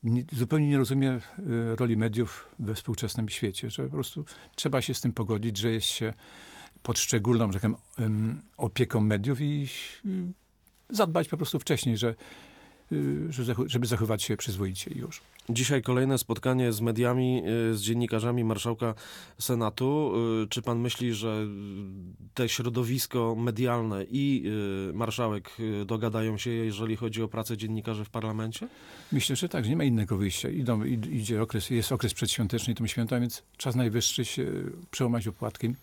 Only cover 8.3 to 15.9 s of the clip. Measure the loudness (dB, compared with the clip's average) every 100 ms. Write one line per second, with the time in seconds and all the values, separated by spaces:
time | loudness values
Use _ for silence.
8.3 | -2 -10 -4 -4 2 2 4 4 4 2
9.3 | 0 0 0 -2 -6 -12 -10 -6 -4 -4
10.3 | -8 _ _ _ _ _ 2 4 4 0
11.3 | 0 0 -2 2 2 4 2 2 -2 -10
12.3 | -20 -20 -20 -20 -20 -4 -2 0 0 -2
13.3 | -2 -2 0 0 2 2 2 2 0 0
14.3 | -2 -2 -2 -2 -4 -8 -8 -8 -12 -18
15.3 | -20 -4 0 2 2 2